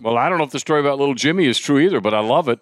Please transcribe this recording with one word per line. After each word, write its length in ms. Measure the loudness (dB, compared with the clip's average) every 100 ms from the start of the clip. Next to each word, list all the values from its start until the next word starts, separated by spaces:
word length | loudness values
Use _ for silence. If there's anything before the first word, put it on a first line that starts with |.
Well, 160 | -2 0
I 100 | 0
don't 80 | 0
know 60 |
if 60 | -2
the 80 | -4
story 220 | -2 0
about 180 | 0 0
Little 160 | -2
Jimmy 320 | 0 0 2 0
is 120 | 0
true 180 | 0 2
either, 220 | 2 2
but 120 | 0
I 60 | 0
love 280 | 0 0 0
it. 100 | -4